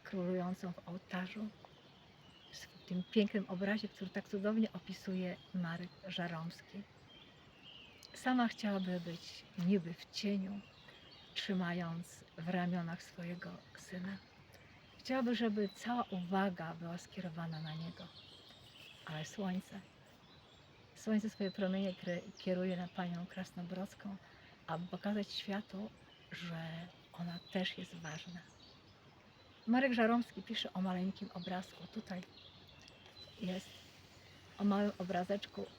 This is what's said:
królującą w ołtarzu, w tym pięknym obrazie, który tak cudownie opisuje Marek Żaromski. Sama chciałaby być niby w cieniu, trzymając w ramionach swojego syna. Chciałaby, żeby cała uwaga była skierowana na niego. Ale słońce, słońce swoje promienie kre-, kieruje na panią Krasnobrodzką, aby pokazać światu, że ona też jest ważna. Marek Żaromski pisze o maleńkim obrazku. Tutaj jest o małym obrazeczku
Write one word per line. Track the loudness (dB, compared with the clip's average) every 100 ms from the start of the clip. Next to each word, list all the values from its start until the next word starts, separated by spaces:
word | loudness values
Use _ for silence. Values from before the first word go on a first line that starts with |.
królującą | -4 0 2 2 2 -2 -4
w | -6 -6
ołtarzu, | -8 -4 -2 -2 -4 -6 -8 -20 -20 -20 -20 -20 -20 -20 -20 -18
w | -16 -16 -16 -4
tym | -2 4
pięknym | 6 6 4 0
obrazie, | 0 2 2 0
który | -6 -6
tak | -6 -4
cudownie | 0 2 4 2
opisuje | 0 -8 -8 -2 0 0 -4 -4
Marek | -2 -2 -2 -6 -10 -8
Żaromski. | -2 -2 -2 -6 -8 -12 -12 -12 -16 -20 -20 -20 -20 -20 -20 -18 -18 -18 -18 -16
Sama | -2 4 6 6
chciałaby | 4 2 2 2 0
być | 0 -6 -8 -14 -12 0 6
niby | 6 4
w | -8 -8
cieniu, | -2 2 2 0 -4 -10 -18 -20 -20 -20 -20 -8
trzymając | -6 0 2 4 2 0 -2 -6 -12 -16 -8
w | 0
ramionach | 4 4 2 0 -4
swojego | -8 -8 -6 -6 -6 -10 -14 -18
syna. | -8 -4 -4 -4 -10 -20 -20 -20 -20 -20 -20 -14
Chciałaby, | 0 4 4 4
żeby | 4 4 2 0
cała | 0 2
uwaga | 2 0 2 6 4 2 -4 -4
była | -6 -6
skierowana | -8 -6 -6 -4 -4 -4
na | -4
niego. | -4 -6 -8 -14 -14 -18 -18 -20 -20 -20 -18 -18 -14 -6
Ale | -4 -4
słońce, | -2 0 0 -2 -12 -14 -20 -20 -20 -20 -20 -20 -20 -20 -20 -20 -8
słońce | 4 4 4
swoje | 0 -2
promienie | 2 2 4 2
kre-, | 0 -2 -2 -4 -6
kieruje | 2 4 4 2
na | -2
panią | -2 -2 -2 -4
Krasnobrodzką, | -6 -6 -6 -6 -4 -6 -6 -10 -10 -12 -20 -20 -16 -4
aby | -2 -2
pokazać | -2 0 2 0
światu, | -4 -2 -2 -2 -6 -8 -10 -20 -20 -14
że | -8 -6 -4 -4 -6 -8 -14 -18
ona | -6 -4 -4 0
też | 2 2 0
jest | -6 -6
ważna. | -6 -6 -8 -12 -12 -20 -20 -20 -20 -20 -20 -20 -20 -20 -20 -12 4
Marek | 8 8
Żaromski | 8 8 8 4 -4
pisze | -4 -2 0
o | 2
maleńkim | 2 4 2 0 -6
obrazku. | -6 -2 -2 -4 -12 -10
Tutaj | -8 -4 -6 -6 -14 -20 -20 -20 -20 -20 -20 -20 -18 -18 -6
jest | -2 -2 -4 -16 -18 -20 -20 -20 -20 -20 -20 2
o |
małym | 6 6 4 2
obrazeczku | 0 2 2 0 -2 -8 -8